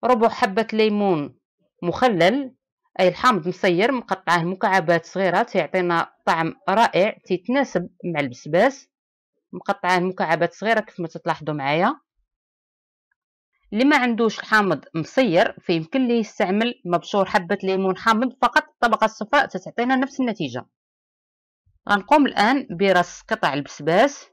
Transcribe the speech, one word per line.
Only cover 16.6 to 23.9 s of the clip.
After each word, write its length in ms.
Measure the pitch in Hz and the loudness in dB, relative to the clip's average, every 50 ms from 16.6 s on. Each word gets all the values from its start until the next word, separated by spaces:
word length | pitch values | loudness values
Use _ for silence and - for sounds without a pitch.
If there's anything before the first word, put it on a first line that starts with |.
| 226 240 247 _ _ | 0 -2 -4 _ _
مبشور 400 | 175 175 170 160 - - 208 190 | -4 -4 -4 -4 -2 -2 -2 -2
حبة 340 | 185 - 214 180 170 208 196 202 | 0 0 -2 -2 -2 -6 -4 -2
ليمون 340 | 190 190 190 190 190 185 | -2 -2 0 0 -2 -2
حامض 360 | 185 - 226 226 214 247 254 - _ - | -2 0 0 0 0 0 -4 -2 _ -2
فقط، 260 | 233 - 302 302 _ | 2 2 0 -2 _
الطبقة 360 | _ _ - 233 220 208 - | _ _ 0 0 0 2 0
الصفراء 420 | 214 - - 214 - - 294 240 | -2 -2 -4 -10 -2 0 0 0
تتعطينا 500 | - - 185 - - - - 233 247 262 | 0 -4 -10 -12 -10 -6 -4 -2 0 0
نفس 240 | 262 262 269 - - | 0 -2 -4 -4 -4
النتيجة. 460 | 262 240 214 - 160 135 117 127 - _ _ _ _ _ _ _ _ _ _ _ _ _ _ _ _ _ _ _ _ _ _ _ _ - | -4 -4 -2 -4 -6 -8 -8 -10 -12 _ _ _ _ _ _ _ _ _ _ _ _ _ _ _ _ _ _ _ _ _ _ _ _ -2
غنقوم 380 | 208 202 196 - 285 311 285 | -2 -2 2 4 4 4 4
الآن 400 | - - - 202 220 254 285 - - | 4 2 2 2 2 2 0 -2 -6
برص 520 | - 165 196 196 185 180 175 - - - - | -4 0 2 4 4 4 2 0 -4 -20 -8
قطع 320 | _ 220 214 - 165 135 | _ -6 -2 -2 -2 -2
البسباس. 720 | 143 143 - - - 147 151 | -2 -6 -8 -12 -8 -4 0